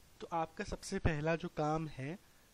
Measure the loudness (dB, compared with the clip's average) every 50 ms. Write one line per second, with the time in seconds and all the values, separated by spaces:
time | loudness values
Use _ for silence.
0 | -10 -16 -16 -16 -8 -4 -2 -2 -2 -2 -4 -8 -6 -6 -6 -8 -4 -4 0 2
1 | 4 4 4 4 2 2 2 0 -2 -4 -2 0 2 2 2 0 0 -4 -6 -6
2 | -6 -6 -8 -10 -12 -20 -20 -20 -20 -20